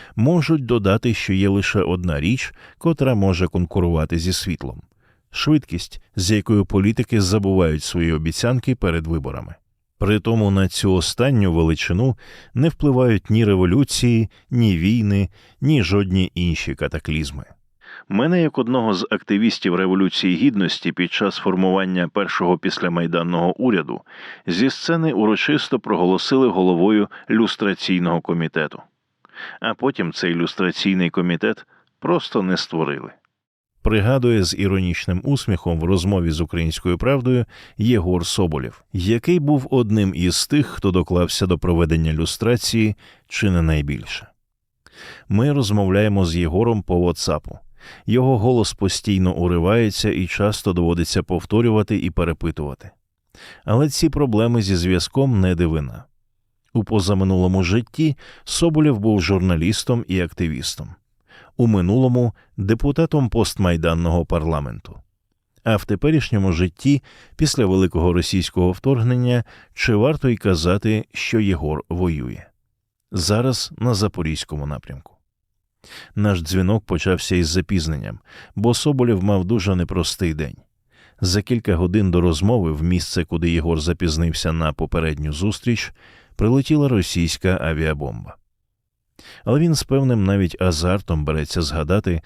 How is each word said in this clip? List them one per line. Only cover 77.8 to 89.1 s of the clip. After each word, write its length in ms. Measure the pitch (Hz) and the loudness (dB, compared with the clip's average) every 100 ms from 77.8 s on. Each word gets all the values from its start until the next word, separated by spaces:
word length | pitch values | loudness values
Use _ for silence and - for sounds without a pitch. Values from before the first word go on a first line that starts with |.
| 78 73 50 - _ - - - | -2 -6 -8 -14 _ -20 -14 -2
бо 180 | 110 | 0
Соболєв 500 | 117 151 139 123 104 | 2 0 2 2 2
мав 200 | 98 101 | 2 0
дуже 300 | 90 113 92 92 | 0 0 0 0
непростий 580 | 85 92 82 - 90 | 0 -2 -4 -2 -4
день. 220 | 78 73 - _ _ _ _ _ - | -4 -8 -10 _ _ _ _ _ -4
За 220 | 95 95 | -2 0
кілька 340 | - 120 110 87 | 0 -2 0 0
годин 340 | 90 98 95 | 2 2 2
до 100 | 87 | 2
розмови 520 | 87 78 98 120 85 | 2 2 2 2 0
в 100 | 76 | -2
місце, 420 | 80 90 - - | 0 -2 -2 -4
куди 260 | 82 87 85 | -4 -2 0
Єгор 300 | 82 78 82 | 0 0 -2
запізнився 720 | 76 85 87 76 85 82 87 | -2 -2 -2 0 -2 -2 -2
на 200 | 80 80 | -2 -2
попередню 600 | 76 78 87 80 73 76 | -4 -4 -2 -2 -4 -6
зустріч, 600 | 73 98 104 - 113 - - - - _ - | -4 -4 -4 -2 -4 -4 -14 -20 -20 _ -2
прилетіла 520 | 107 131 135 151 143 | 2 2 2 2 4
російська 680 | 117 87 - 82 - 92 92 | 2 0 0 -2 0 -2 0
авіабомба. 760 | 76 80 80 73 69 55 50 - _ _ _ _ _ _ _ | -2 -2 -2 -4 -6 -10 -14 -20 _ _ _ _ _ _ _